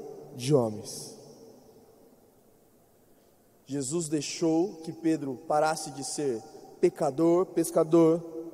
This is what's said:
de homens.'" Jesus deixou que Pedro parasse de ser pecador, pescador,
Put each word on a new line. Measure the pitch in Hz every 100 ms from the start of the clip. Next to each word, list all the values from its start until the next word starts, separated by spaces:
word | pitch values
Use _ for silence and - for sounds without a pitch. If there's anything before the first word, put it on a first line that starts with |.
| - - - 127
de | 123 143
homens.'" | 113 107 98 - - - - - - - - - - - - _ _ _ _ _ _ _ _ _ _ _ _ _ _ _ -
Jesus | 143 127 170 156
deixou | 151 - - 165 160 196 180
que | 170
Pedro | 147 160 156 139 123 -
parasse | 151 156 160 156
de | 139
ser | 131 - 143 113 - - - -
pecador, | 175 - 180 147 170 175 185
pescador, | - 165 175 160 170 160 165 165 - -